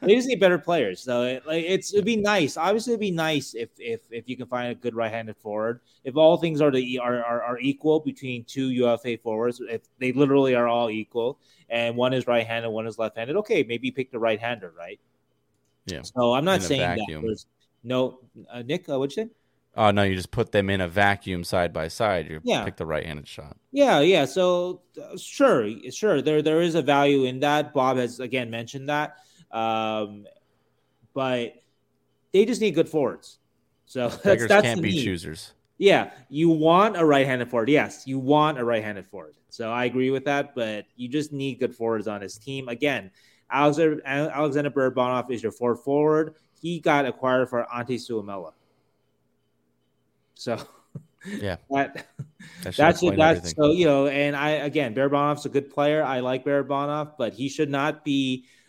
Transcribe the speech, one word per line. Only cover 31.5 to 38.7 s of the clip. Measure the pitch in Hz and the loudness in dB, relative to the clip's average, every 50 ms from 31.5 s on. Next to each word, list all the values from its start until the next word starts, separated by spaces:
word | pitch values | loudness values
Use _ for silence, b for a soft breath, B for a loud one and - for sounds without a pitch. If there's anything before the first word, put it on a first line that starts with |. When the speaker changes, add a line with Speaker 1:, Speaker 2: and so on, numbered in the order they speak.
| - _ _ _ _ _ _ _ _ _ _ _ _ _ _ _ - | -10 _ _ _ _ _ _ _ _ _ _ _ _ _ _ _ 4
Speaker 1:
they | 190 220 | 4 4
just | 214 240 185 | 4 2 0
need | 220 208 | 0 0
good | 147 165 - - | 2 2 0 2
forwards. | - 156 139 110 85 - - - - _ _ _ _ _ _ _ _ _ _ | 0 0 0 0 -2 -6 -16 -20 -20 _ _ _ _ _ _ _ _ _ _
So | _ - 131 120 120 | _ -6 -4 -4 -4
<laughs> | |
that's, | - - - | -4 0 4
Speaker 2:
Beggars | 202 190 - - 110 | 4 4 6 6 6
Speaker 1:
that's | 202 208 208 | 6 6 6
Speaker 2:
can't | 120 117 - | 4 2 0
Speaker 1:
the | - - | 0 0
Speaker 2:
be | - | 0
Speaker 1:
need. | 156 123 | 0 -2
Speaker 2:
choosers. | 104 92 85 87 - 78 - - - _ _ _ _ _ | -2 -4 -4 -6 -10 -12 -12 -14 -20 _ _ _ _ _
Speaker 1:
Yeah, | - 175 196 180 131 104 - - - - - | 2 4 6 6 4 2 -2 -10 -20 -18 -8
you | 139 147 165 170 | -2 2 4 4
want | 160 151 156 160 170 185 208 226 208 | 4 4 6 6 6 6 6 4 2
a | 175 165 | 2 4
right-handed | 151 143 139 135 139 127 123 120 120 | 6 6 6 4 2 0 -2 -2 -2
forward. | 127 120 110 123 | 0 0 2 4
Yes, | 147 143 110 104 - - - | 4 2 2 0 -6 -12 -10
you | 135 131 135 | -8 -6 -4
want | 127 131 147 151 151 156 156 | 0 2 4 4 4 2 0
a | 127 120 | -2 -2
right-handed | 117 | 0